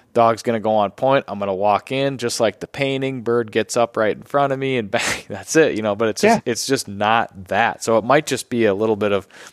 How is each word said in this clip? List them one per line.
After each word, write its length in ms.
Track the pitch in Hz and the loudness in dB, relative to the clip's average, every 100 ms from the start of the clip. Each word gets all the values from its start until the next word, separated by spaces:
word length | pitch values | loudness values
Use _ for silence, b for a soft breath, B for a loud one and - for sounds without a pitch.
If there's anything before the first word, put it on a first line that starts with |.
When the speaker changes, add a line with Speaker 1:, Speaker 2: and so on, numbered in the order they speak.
| _ | _
Speaker 1:
dog's 280 | 120 117 110 | 2 4 2
gonna 160 | - 117 | -2 -2
go 140 | 107 107 | 0 0
on 140 | 101 | 0
point. 340 | - 131 135 - | 0 0 0 0
I'm 100 | 101 | -6
gonna 160 | 101 | -4
walk 380 | 95 104 101 - | 0 2 2 0
in 240 | 135 139 131 | -4 -4 -4
just 220 | 120 - | -6 0
like 200 | 113 - | 0 -2
the 60 | - | -8
painting. 560 | - 139 135 135 131 | -4 -4 -2 -4 -4
Bird 300 | 113 120 113 | -2 -2 0
gets 240 | 110 104 - | -2 -2 0
up 200 | 117 - | 0 0
right 200 | 107 67 | 0 -2
in 60 | |
front 300 | - 143 139 | -4 -2 0
of 60 | 135 | -2
me 200 | 135 131 | -2 -4
and 120 | 104 | -2
<laughs> 0 | |
bang, 320 | 113 - - - | -4 -4 -6 -10
that's 260 | 101 101 156 | -14 0 2
it, 180 | 147 85 | 4 2
you 60 | |
know, 120 | 107 | -2
but 140 | 101 110 | 0 -2
it's 140 | 104 | 2
just, 200 | 202 226 - | 2 2 0
Speaker 2:
Yeah. 60 | |
Speaker 1:
it's 140 | 113 - | -4 -2
just 220 | 135 - | -4 -4
not 600 | 98 104 113 - 95 90 | -2 2 2 0 -8 -4
that. 340 | 92 113 - | 0 0 0
So 140 | - 113 | 0 0
it 60 | |
might 220 | 107 143 147 | 2 0 0
just 220 | 127 - | -6 -4
be 140 | 120 | 0
a 100 | 110 | 2
little 220 | 98 110 104 | 2 0 0
bit 160 | 104 | 0
of 160 | 101 95 B B | 0 -4 B B